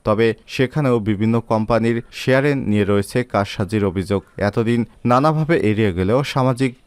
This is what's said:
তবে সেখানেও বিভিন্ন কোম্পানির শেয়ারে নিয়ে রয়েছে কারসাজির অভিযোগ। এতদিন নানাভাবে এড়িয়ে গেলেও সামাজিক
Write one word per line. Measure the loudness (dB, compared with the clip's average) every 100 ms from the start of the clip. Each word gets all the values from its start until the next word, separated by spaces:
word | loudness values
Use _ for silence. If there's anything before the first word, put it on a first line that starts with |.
তবে | -2 2 2 0 -8
সেখানেও | -4 -2 0 0 0 0
বিভিন্ন | 0 0 0
কোম্পানির | 0 -2 0 0 0 -2 -6
শেয়ারে | -6 0 2 2
নিয়ে | -2 0 0
রয়েছে | 2 0 0 -4
কারসাজির | -2 -2 -2 -4 -4 0
অভিযোগ। | 0 -2 -2 -4 -4 -4 -2
এতদিন | 0 0 0 -2 -4 2
নানাভাবে | 2 2 0 0 0 0
এড়িয়ে | 0 0 0
গেলেও | 0 0
সামাজিক | 0 0 0 0 -2 -4